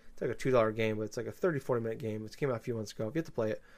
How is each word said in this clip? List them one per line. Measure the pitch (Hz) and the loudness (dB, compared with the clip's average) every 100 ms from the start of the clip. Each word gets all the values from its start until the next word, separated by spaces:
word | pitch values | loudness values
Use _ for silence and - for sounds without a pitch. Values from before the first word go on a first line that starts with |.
| - | -12
It's, | - | -4
like, | 139 | -2
a | |
two | 110 135 | 0 4
dollar | 127 110 | 6 6
game, | 110 110 107 | 4 2 2
but | |
it's, | 107 - | -2 -4
like, | 107 | -6
a | |
thirty, | - 185 147 | 0 2 2
forty | - 123 | 0 0
minute | 113 110 | 0 -2
game. | 113 107 | -4 -4
It | 107 - | -6 -2
came | 143 | 0
out | 117 | 0
a | |
few | - | -2
months | 113 104 | -4 -4
ago. | - 110 | -4 -2
I've | 151 | -2
yet | |
to | 160 | -4
play | - 110 | 0 0
it, | - - | 0 -6